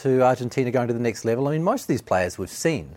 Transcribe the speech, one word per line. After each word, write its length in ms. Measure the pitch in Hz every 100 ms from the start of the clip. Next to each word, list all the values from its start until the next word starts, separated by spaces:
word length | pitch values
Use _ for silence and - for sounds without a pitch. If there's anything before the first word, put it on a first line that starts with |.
to 180 | 135 131
Argentina 480 | 127 127 123 - 123
going 180 | 123 120
to 60 |
the 60 | 117
next 260 | 120 104 117
level? 220 | 117 139
I 60 |
mean, 100 | 156
most 180 | 175 254
of 60 | -
these 140 | 127
players 360 | - 92 90 -
we've 120 | 92
seen 400 | - 165 147 71